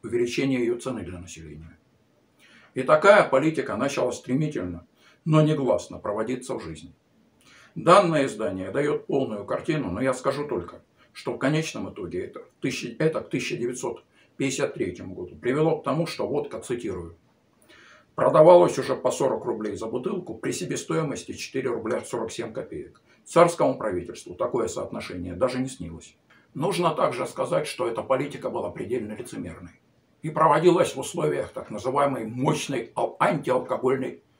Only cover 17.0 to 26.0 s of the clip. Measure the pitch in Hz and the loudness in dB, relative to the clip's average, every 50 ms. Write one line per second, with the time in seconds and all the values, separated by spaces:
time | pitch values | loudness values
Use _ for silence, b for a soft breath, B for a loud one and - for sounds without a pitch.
17 | 85 82 87 - _ _ _ _ _ _ _ _ B B B B B B B B | -10 -12 -16 -20 _ _ _ _ _ _ _ _ B B B B B B B B
18 | B B _ - - 135 143 156 156 175 175 175 - - - 135 123 135 127 - | B B _ 0 2 6 8 10 10 12 12 10 10 6 4 0 -2 -2 -4 0
19 | - 127 - - 139 131 - - 131 120 107 107 107 104 95 - 113 110 120 120 | 0 -2 0 2 0 0 0 -2 -4 -4 -4 -4 -4 -6 -6 -6 -6 -6 -6 -4
20 | - 196 208 175 - - - - - 139 135 - 175 139 139 - - - 160 160 | -4 -4 -4 -4 -6 -10 -12 -6 -6 -6 -4 -4 -4 -6 -6 -6 -4 -4 -2 -2
21 | 156 139 113 - - - - - - - - 135 135 123 117 107 98 110 123 - | -2 -2 -6 -8 -10 -12 -12 -12 -12 -6 -6 -4 -2 -2 -4 -4 -4 -4 -4 -4
22 | - - 131 117 110 - - - 117 110 - - - - - - - - - _ | -4 -6 -6 -6 -6 -6 -6 -8 -10 -8 -8 -10 -10 -8 -10 -12 -12 -14 -18 _
23 | b b b b b - - 170 170 165 - - 151 135 127 - - 104 92 87 | b b b b b 2 6 6 6 6 6 2 2 2 2 0 -4 -4 -4 -4
24 | - - - - - - - - 123 120 - 120 110 - - - - - 117 104 | -6 -8 -12 -14 -14 -14 -6 -4 -4 -2 0 -2 -2 -2 -4 -6 -8 -8 -8 -10
25 | - - 92 87 87 92 87 90 127 123 127 127 131 131 - - 85 82 82 78 | -10 -10 -10 -10 -10 -8 -2 0 0 0 0 -2 -4 -6 -6 -10 -12 -12 -12 -14